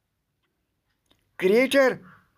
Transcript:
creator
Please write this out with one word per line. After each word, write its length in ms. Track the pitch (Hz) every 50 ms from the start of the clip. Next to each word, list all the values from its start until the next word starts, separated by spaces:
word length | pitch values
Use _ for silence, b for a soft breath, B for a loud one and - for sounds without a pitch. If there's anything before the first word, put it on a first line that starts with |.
| _ _ _ _ _ _ _ _ _ _ _ _ _ _ _ _ _ _ _ _ _ _ _ _ _ _ _ -
creator 640 | - 185 202 226 262 262 262 277 269 254 190 b b b b b b b b